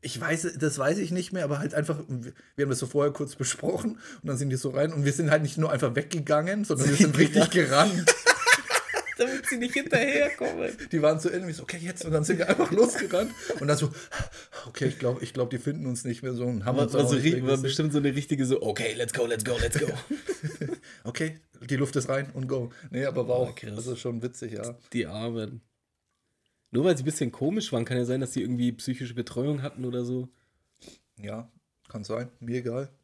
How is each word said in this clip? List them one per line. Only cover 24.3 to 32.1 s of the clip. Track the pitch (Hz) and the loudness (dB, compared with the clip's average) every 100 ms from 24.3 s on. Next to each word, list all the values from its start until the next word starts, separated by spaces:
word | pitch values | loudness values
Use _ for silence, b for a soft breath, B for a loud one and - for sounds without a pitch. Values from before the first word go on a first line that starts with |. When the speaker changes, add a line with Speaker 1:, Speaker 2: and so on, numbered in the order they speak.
| 123 120 | -8 -10
Speaker 1:
ja. | 104 113 120 _ | -8 -10 -12 _
Speaker 2:
Die | 123 87 | -4 -4
Armen. | 104 117 117 107 120 _ _ _ _ _ _ _ _ _ _ _ | -4 -6 -4 -6 -10 _ _ _ _ _ _ _ _ _ _ _
Nur | 120 | 2
weil | 180 156 | 4 2
sie | |
ein | 135 | 0
bisschen | - 127 | -2 -4
komisch | - 139 214 214 | -2 -2 -2 -2
waren, | 123 117 | -2 0
kann | 123 | -2
ja | |
sein, | 120 127 | 0 -2
dass | 127 | -2
sie | - | -4
irgendwie | 110 123 123 | -2 0 0
psychische | 117 - 127 123 | -2 -6 -6 -6
Betreuung | 120 120 120 135 147 | -6 -6 -2 -2 -2
hatten | 139 - 123 | -4 -6 -6
oder | 123 | -4
so. | 123 127 127 _ _ _ _ _ B B _ - | -2 -4 -6 _ _ _ _ _ B B _ -14
Speaker 1:
Ja, | 101 107 117 _ _ _ _ | -10 -10 -12 _ _ _ _
kann | 117 | -14
sein. | 101 | -6